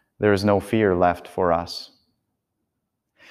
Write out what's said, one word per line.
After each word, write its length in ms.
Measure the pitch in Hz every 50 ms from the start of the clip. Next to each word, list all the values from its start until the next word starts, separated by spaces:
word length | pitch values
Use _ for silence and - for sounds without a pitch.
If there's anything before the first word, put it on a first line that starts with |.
| _ _ _ -
there 140 | 104 104 101
is 120 | 95 101
no 160 | 104 101 98
fear 340 | 92 - - 110 110 98 92
left 320 | 87 90 87 85 - -
for 260 | - - - 92 87 85
us. 380 | 85 87 85 - - - - _ _ _ _ _ _ _ _ _ _ _ _ _ _ _ _ _ _ _ _ _ _ _ _ _ _ _ -